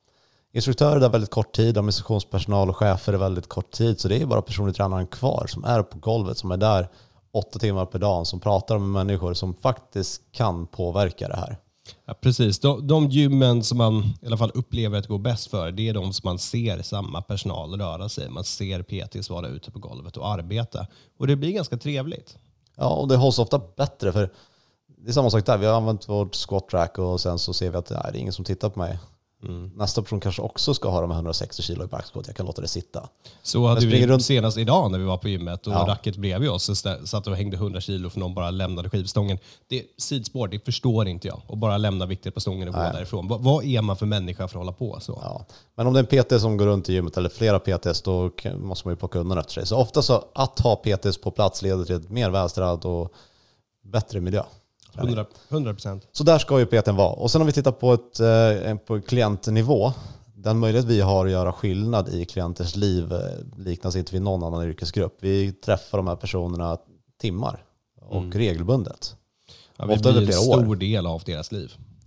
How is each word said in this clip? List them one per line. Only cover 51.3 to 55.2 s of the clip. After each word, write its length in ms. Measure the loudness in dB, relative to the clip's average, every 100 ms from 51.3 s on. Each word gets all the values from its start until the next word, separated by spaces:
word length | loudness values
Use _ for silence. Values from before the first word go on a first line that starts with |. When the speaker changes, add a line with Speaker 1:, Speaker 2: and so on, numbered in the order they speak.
Speaker 1:
plats 320 | 0 0 0
leder 220 | -2 -2
till 120 | -2 -4
ett 140 | -4
mer 200 | -2 0
välstädat 540 | 2 0 0 0 0
och 280 | -2 -4 -6 -10 _ _ _ _ _ _
bättre 380 | -6 -4 -4 -4
miljö. 220 | -2 -4 -4 -14 _ _ _ -6
Speaker 2:
Hundra, 300 | -4 -4